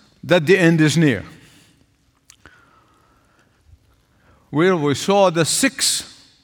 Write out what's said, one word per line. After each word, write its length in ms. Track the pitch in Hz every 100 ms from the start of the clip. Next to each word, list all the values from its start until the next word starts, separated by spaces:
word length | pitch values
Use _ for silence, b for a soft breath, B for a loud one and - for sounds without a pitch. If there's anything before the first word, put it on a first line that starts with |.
| b b
that 220 | 127 175 147
the 120 | 190
end 220 | 170 165
is 140 | 156 147
near." 280 | 151 104 - b b b b b _ _ _ _ _ _ b b b b b b b b b b b b b _ _ _ _ _ _ _ -
Well, 260 | 139 180 180
we 160 | 147
saw 380 | 139 - 202 190
the 140 | 165 156
six 840 | - 269 - - - - - _ _